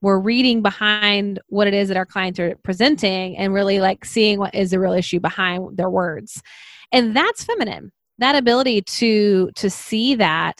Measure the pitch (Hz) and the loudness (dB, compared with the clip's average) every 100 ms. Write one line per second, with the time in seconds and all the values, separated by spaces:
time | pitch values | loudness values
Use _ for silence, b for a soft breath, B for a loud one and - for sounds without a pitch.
0 | 196 196 202 240 254 226 208 - 214 208 | 0 2 2 2 2 2 0 0 0 2
1 | 208 202 202 190 - 202 202 202 196 185 | 2 2 0 -6 -6 0 2 2 0 -2
2 | 185 196 185 180 175 - - 185 254 302 | -4 -4 -6 -2 -4 -4 -6 0 2 2
3 | 208 190 185 190 196 196 196 196 190 190 | 0 -2 -6 -4 -2 0 0 2 0 -2
4 | - 226 214 202 196 214 190 185 185 185 | -4 2 2 2 -2 -2 0 0 2 0
5 | 180 175 170 - 185 180 185 185 185 185 | 0 -2 -4 -2 -4 -4 -8 -4 -2 -2
6 | 180 156 214 - B B B B B 254 | -2 -6 -12 -18 B B B B B 0
7 | 233 233 381 427 - 453 220 76 170 _ | 2 0 0 -2 -6 -4 -4 -6 -16 _
8 | _ - 247 285 240 240 262 214 - - | _ -2 0 2 4 2 2 0 -2 -2
9 | 233 214 208 190 185 - 202 - - 220 | 2 4 4 2 0 -2 -4 -4 -6 -2
10 | 247 254 180 160 165 | 0 2 2 2 -2